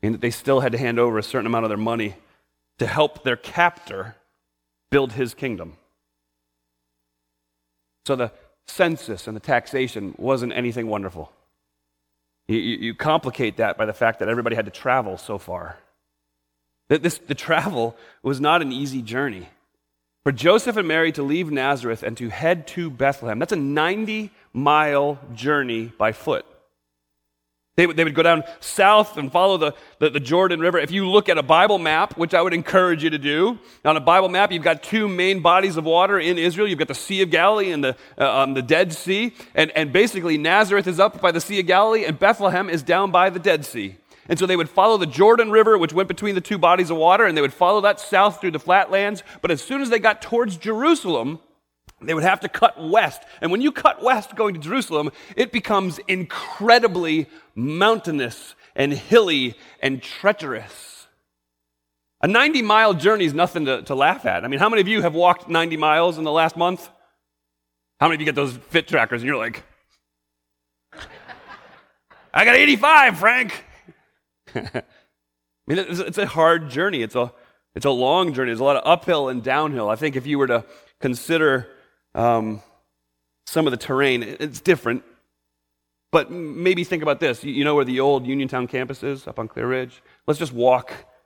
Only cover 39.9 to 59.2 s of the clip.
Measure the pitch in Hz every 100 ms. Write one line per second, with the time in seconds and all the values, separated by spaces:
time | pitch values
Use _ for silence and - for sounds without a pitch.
39.9 | 151 220 196 170 156 151 190 214 202 185
40.9 | 170 202 - 185 165 - 202 175 180 220
41.9 | 226 202 156 190 196 196 180 185 165 135
42.9 | 170 196 180 190 180 175 160 139 120 98
43.9 | 95 _ _ - 165 180 185 160 - 196
44.9 | 220 170 127 202 233 226 214 220 214 165
45.9 | 160 190 185 208 190 - 208 175 180 175
46.9 | 165 160 190 220 156 143 - 180 208 196
47.9 | 202 - 196 202 175 190 151 147 185 190
48.9 | 190 202 208 - - 170 156 - 269 269
49.9 | 233 214 214 - 233 233 175 196 220 285
50.9 | 330 190 147 117 160 _ _ _ _ _
51.9 | - 113 160 175 196 202 - 226 - 160
52.9 | 196 175 - - - 160 190 277 - 302
53.9 | - 220 247 202 - 214 175 147 254 -
54.9 | 156 147 - - - 240 233 - 208 185
55.9 | 156 - 190 180 - - - 208 240 233
56.9 | 180 165 160 147 - _ - 127 160 202
57.9 | 226 - 156 120 - - - _ - 139
58.9 | 143 - 226